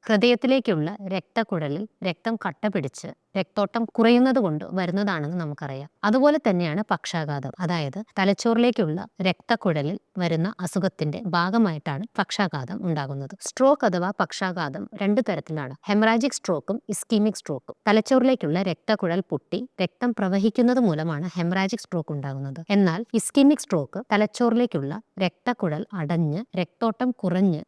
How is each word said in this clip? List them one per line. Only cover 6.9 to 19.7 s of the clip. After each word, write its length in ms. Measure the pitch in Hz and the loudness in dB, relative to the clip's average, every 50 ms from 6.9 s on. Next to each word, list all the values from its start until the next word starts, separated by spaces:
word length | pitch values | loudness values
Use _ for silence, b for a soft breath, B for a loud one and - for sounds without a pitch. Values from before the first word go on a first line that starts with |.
പക്ഷാഘാതം, 600 | 196 - - - - 170 156 147 147 143 131 135 - - | -2 -4 -4 -6 -4 -4 -2 -2 -4 -4 -6 -8 -8 -6
അതായത് 420 | 180 151 175 170 151 135 135 190 220 _ _ - | -4 -2 -2 -2 -2 -4 -6 -8 -12 _ _ 0
തലച്ചോറിലേക്കുള്ള 880 | 190 196 202 - - 233 226 226 233 247 240 - 208 156 151 180 202 - _ _ | 2 2 2 2 2 0 2 4 4 2 4 2 0 0 0 -4 -6 -10 _ _
രക്തക്കുഴലിൽ 760 | 185 185 175 _ _ - 233 226 - 196 160 - - 151 190 - _ _ _ 190 | -2 -2 -2 _ _ -4 -2 0 0 0 0 0 -2 -2 -4 -6 _ _ _ -4
വരുന്ന 360 | 180 170 165 160 165 196 226 - | -2 0 0 0 0 -2 -4 -6
അസുഖത്തിന്റെ 600 | 180 170 - 196 175 190 _ - 160 151 143 - 233 | -8 -4 -2 -2 -2 -2 _ -2 -4 -4 -4 -4 -6
ഭാഗമായിട്ടാണ് 800 | 190 160 175 170 185 190 233 226 190 160 151 - 175 143 139 202 - _ - | -2 0 0 0 2 2 2 2 2 0 -4 -4 -6 -6 -6 -6 -8 _ -4
പക്ഷാഘാതം 680 | - _ - - 208 170 - 147 127 123 185 220 - | -4 _ 0 -2 -2 0 0 -6 -6 -6 -8 -6 -4
ഉണ്ടാകുന്നത്. 440 | 180 165 151 139 135 139 139 139 131 - - | -4 -2 -2 -4 -6 -6 -8 -8 -10 -12 -12
സ്ട്രോക്ക് 460 | - - - - 254 269 294 285 - | -12 -12 -2 2 4 4 4 4 2
അഥവാ 260 | 220 175 180 175 185 208 _ | 0 0 0 -2 -2 -2 _
പക്ഷാഘാതം 680 | 185 - - - 196 185 175 180 165 143 135 - 98 - - - | -4 -4 -2 -6 -6 -4 -4 -4 -6 -6 -6 -8 -12 -12 -8 -4
രണ്ട് 180 | 202 196 208 233 233 - | -2 0 0 0 0 -2
തരത്തിലാണ്, 460 | 185 156 - - 160 156 139 127 147 - | -4 -6 -6 -8 -8 -8 -8 -8 -12 -14
ഹെമറാജിക് 480 | _ - 208 208 214 220 226 233 226 285 | _ 0 2 2 4 4 2 2 0 -2
stroke-ും 460 | - - _ - 180 147 - - 196 | -4 -4 _ -2 -2 -2 -2 -4 -6
ischemic 540 | - _ - 202 - - _ 233 208 208 220 | -6 _ -8 -8 -8 -4 _ 0 2 2 2
stroke-ും. 440 | 196 - - - 151 127 _ - - _ _ 214 | -2 -4 -8 -8 -8 -8 _ -14 -18 _ _ 2
തലച്ചോറിലേക്കുള്ള 720 | 208 220 220 - 269 262 247 262 262 - - 147 156 175 | 4 4 4 4 2 4 4 4 2 2 0 -2 0 0
രക്തക്കുഴൽ 600 | 196 185 165 _ _ - 165 151 - 170 165 190 185 _ | 0 -2 -4 _ _ -2 -2 0 0 -2 -2 -2 -2 _
പൊട്ടി 400 | - 139 _ _ - 185 247 254 | -6 -6 _ _ -6 -6 -6 -8